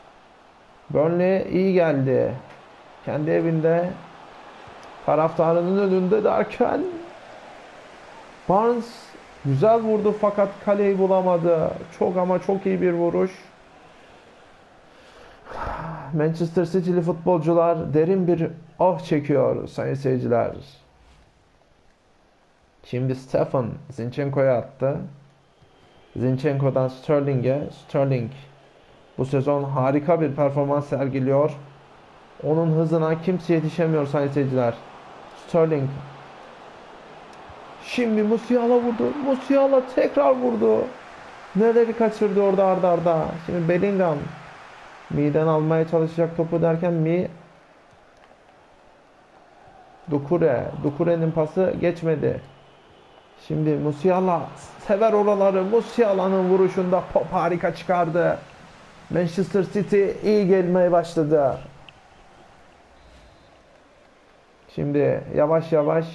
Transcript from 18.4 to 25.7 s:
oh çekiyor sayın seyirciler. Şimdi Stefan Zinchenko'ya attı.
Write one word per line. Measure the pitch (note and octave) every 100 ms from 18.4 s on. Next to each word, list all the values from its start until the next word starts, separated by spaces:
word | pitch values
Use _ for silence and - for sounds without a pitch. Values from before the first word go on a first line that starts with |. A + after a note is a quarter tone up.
| D#3+ - - -
oh | F3+ E3
çekiyor | - D#3 C#3 C#3 A#2+ A#2+ -
sayın | - A#2+
seyirciler. | C3+ C3+ B2+ B2 A#2 A2 - - - _ _ _ _ _ _ _ _ _ _ _ _ _ _ _ _ _ _ _ _
Şimdi | - B2 C3 C3
Stefan | - C3+ D3+ C#3 A#2 - -
Zinchenko'ya | - A#2 B2+ C#3 C#3 C3+ A#2+
attı. | - - C3+ D#3+ F#3+ - - _ _ _ _